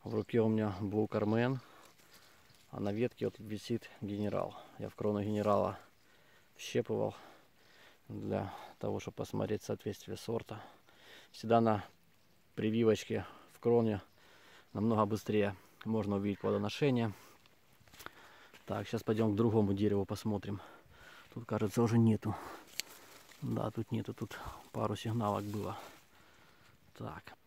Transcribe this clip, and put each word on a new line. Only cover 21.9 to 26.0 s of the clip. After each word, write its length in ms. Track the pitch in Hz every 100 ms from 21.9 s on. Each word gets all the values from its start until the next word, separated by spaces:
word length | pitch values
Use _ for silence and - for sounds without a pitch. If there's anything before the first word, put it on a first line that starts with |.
| 117
нету. 380 | 113 107 104 92 - - - - - - - - - -
Да, 300 | 123 113 113
тут 220 | 110 110
нету, 220 | 113 110
тут 220 | 110 113 - - - -
пару 240 | - 107 107
сигналок 480 | 113 113 104 98
было. 340 | 104 104 95 - - -